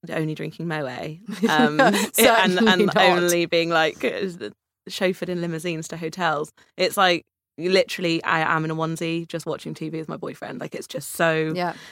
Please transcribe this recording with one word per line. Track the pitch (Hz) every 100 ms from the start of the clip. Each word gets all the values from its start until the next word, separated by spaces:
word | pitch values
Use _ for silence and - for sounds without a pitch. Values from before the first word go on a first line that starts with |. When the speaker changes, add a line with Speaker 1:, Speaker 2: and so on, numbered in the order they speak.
| 165
Speaker 1:
only | 160 156 156
drinking | 156 - 170
Moët, | 156 131 123 156 165 208
Speaker 2:
<laughs> | 180 220
Speaker 1:
um, | 156 151 151
and, | 233 202 208 -
Speaker 2:
Certainly | 226 220 185 185 220
Speaker 1:
and | 185 202
Speaker 2:
not. | 208
Speaker 1:
only | 185 175 175 175 165
being, | 170 165
like, | 160 160 -
uh, | 240 180 190 175 104 - _ _ -
chauffeured | - 190 180 180
in | 175
limousines | 170 160 175 160 -
to | 165
hotels. | 165 185 165 147 160 _ _ -
It's, | 185 208
like, | 185 170 - _ _ -
literally | 180 190 - - 175 165
I | - 165
am | 156 160
in | 160
a | 160
onesie | 160 160 165 170 165
just | 165 160
watching | - 156
T | 156 160
V | 160
with | 160
my | 151
boyfriend. | 143 - 123 -
Like, | 147 -
it's | -
just | - -
so | - 165 160 156 175
Speaker 2:
Yeah. | 170 - -